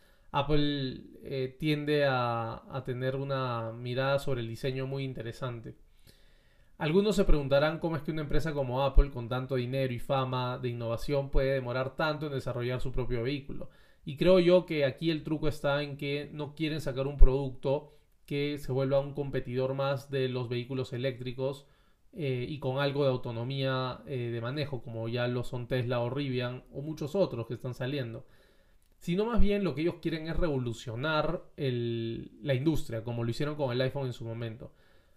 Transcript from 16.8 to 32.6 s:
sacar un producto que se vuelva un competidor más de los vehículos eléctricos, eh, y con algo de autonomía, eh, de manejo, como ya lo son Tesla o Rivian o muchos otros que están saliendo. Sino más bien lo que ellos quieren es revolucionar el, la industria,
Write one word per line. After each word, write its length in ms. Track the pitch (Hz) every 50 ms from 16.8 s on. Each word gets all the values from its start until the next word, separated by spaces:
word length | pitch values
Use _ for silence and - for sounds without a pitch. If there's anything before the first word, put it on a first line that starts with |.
sacar 260 | - 143 127 135 135
un 100 | 143 143
producto 800 | 139 143 135 131 143 143 131 123 - - 139 139 151 147 - - - _ _ _ _ -
que 320 | - 143 143 143 147 147 143
se 140 | - 131 127
vuelva 260 | 135 135 131 139 139
un 140 | 139 143 135
competidor 600 | 147 143 139 135 131 131 127 120 127 131 131 135
más 380 | 135 139 139 139 123 - -
de 160 | 135 135 131
los 220 | 127 123 127 123 117
vehículos 420 | 123 120 120 131 135 127 131 -
eléctricos, 720 | 127 120 131 135 117 117 123 127 123 131 131 135 139 - - - _ _ _ _ _ _ _ -
eh, 340 | - 190 147 135 127 123 123
y 120 | 143 156 131
con 200 | 143 131 131 139
algo 240 | 143 143 135 143 143
de 60 | 135
autonomía, 920 | 127 123 - 123 117 113 117 131 139 139 135 135 131 131 131 127 - - -
eh, 240 | - 139 123 120 117
de 100 | 117 117
manejo, 420 | 113 123 135 156 135 - 135 117 -
como 240 | 131 113 113 113
ya 200 | 117 117 123 120
lo 160 | 123 123 123 117
son 240 | - 135 120 117
Tesla 340 | - 131 127 117 120 127 120
o 80 | 120 -
Rivian 560 | 127 143 143 135 123 123 123 123 123 - - -
o 100 | - 143
muchos 340 | 147 156 156 - 156 127 -
otros 320 | 196 175 - 139 117 113
que 60 | - 123
están 200 | 110 - 127 120
saliendo. 540 | - 131 127 147 139 123 113 113 113 - - - - - - _ _ _ _ - - _ _ - _
Sino 260 | - 170 175 196 214
más 140 | 233 240 196
bien 240 | 190 202 202 208 196
lo 120 | 160 123
que 60 | 143
ellos 140 | 160 175 170 -
quieren 260 | - 165 165 156 156
es 80 | 165 160
revolucionar 1080 | - 180 160 139 131 123 120 110 - - 120 110 120 139 160 156 151 151 156 170 170 - - -
el, 760 | - 147 131 123 120 117 117 117 117 113 113 117 - - - - -
la 120 | - 143 131
industria, 500 | 123